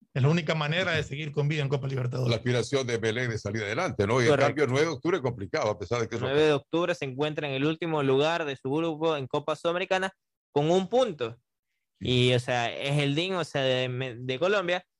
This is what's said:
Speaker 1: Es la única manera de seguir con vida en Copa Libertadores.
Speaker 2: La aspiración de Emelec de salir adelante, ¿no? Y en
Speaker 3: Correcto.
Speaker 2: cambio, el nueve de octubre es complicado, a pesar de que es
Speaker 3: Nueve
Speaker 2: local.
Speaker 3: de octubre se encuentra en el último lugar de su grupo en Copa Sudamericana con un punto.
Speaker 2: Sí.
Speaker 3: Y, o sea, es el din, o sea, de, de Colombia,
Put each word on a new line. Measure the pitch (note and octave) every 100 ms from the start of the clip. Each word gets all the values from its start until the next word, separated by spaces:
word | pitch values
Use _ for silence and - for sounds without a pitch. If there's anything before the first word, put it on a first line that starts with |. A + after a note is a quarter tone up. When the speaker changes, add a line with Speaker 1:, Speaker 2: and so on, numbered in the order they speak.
| _
Speaker 1:
Es | C#3
la | C#3
única | E3+ D#3 D#3
manera | D3 E3 F#3
de | D#3+
seguir | C#3+ C#3 D#3
con | D3+ C#3+
vida | D#3
en | C#3
Copa | C#3 C3+
Libertadores. | C3+ B2 B2+ B2+
Speaker 2:
La | A2+
aspiración | A#2+ B2 A2 C#3 A#2+
de | A#2
Emelec | A2+ A2 B2
de | A2
salir | - A2
adelante, | G2+ A#2+ F3+ - G2+
¿no? | B2+
Y |
en | B2
Speaker 3:
Correcto. | C#3+ C#3+
Speaker 2:
cambio, | C#3
el | C3+
nueve | C3 E3
de |
octubre | C#3 E3 F3+
es |
complicado, | B2+ A#2+ G2 D#3 A#2
a | G#2
pesar | F#2 A#2+
de | A2+
que | A#2
es |
Speaker 3:
Nueve | B2+ C#3+
Speaker 2:
local. | D#3
Speaker 3:
de |
octubre | C#3+ - D#3+ F3 E3+
se | C#3
encuentra | B2+ D3+ D3+ D3+
en |
el | C3+ D3
último | D#3+ E3+ D#3
lugar | C3+ C3+ D3+ E3+ D3+
de | C3
su | C3
grupo | D3 E3 D3+ D#3+ D3+
en | C3
Copa | D3+ D3 D3+
Sudamericana | E3+ F3 F#3 F#3+ F#3+ - _ _ _
con | D3 D3
un | F#3 F#3
punto. | A#3+ B3 D3+ A#2 A2+ _ _ _ _ _ _
Speaker 2:
Sí. | A2 B2 B2
Speaker 3:
Y, |
o | B2
sea, | B2 B2 A#2
es | D2+ C#3 D3
el | C#3
din, | C#3+ F3+ F#3
o |
sea, | D#3 C#3+
de, | C3 B2+ B2+ B2 C3 A#2
de | B2+ B2+
Colombia, | F3+ G#3 F3 F3+ - _